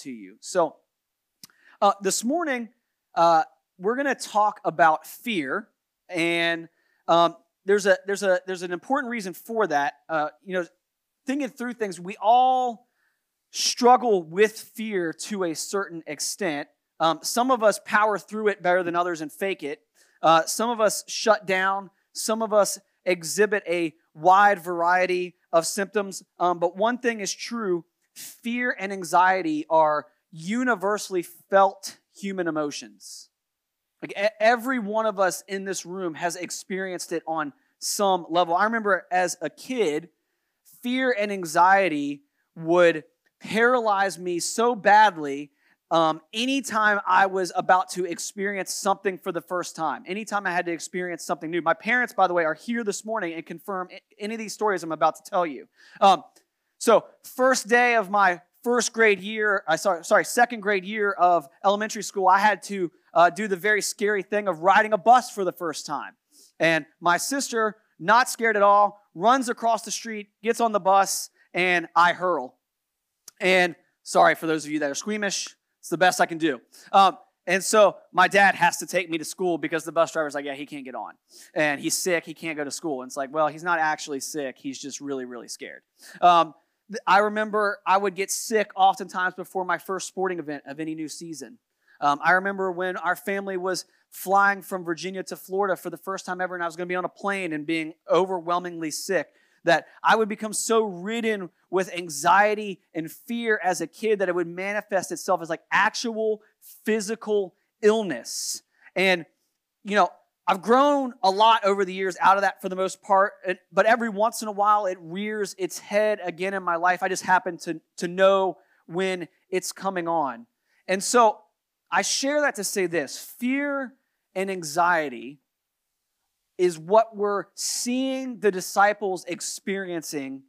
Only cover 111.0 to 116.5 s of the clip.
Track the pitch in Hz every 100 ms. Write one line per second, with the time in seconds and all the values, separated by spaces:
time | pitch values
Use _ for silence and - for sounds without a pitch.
111 | 262 - 190 196 220 226 202 202 190 185
112 | 190 175 170 196 196 - 190 185 185 -
113 | - 196 202 - 190 185 _ 170 214 240
114 | 226 196 214 226 220 202 202 214 202 185
115 | 165 180 214 214 196 - 180 - - 208
116 | 214 208 175 165 190